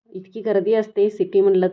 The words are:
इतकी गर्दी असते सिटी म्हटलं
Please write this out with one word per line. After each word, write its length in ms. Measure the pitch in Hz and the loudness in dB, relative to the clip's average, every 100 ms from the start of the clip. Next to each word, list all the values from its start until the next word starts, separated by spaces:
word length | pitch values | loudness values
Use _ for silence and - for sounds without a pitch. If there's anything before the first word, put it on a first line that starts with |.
| _ | _
इतकी 320 | 190 190 220 | -18 -16 -10
गर्दी 320 | 214 196 185 | -2 -2 0
असते 360 | 226 214 - 208 | 0 -2 0 0
सिटी 320 | 208 185 196 | 0 -2 2
म्हटलं 260 | 196 190 180 | 2 2 0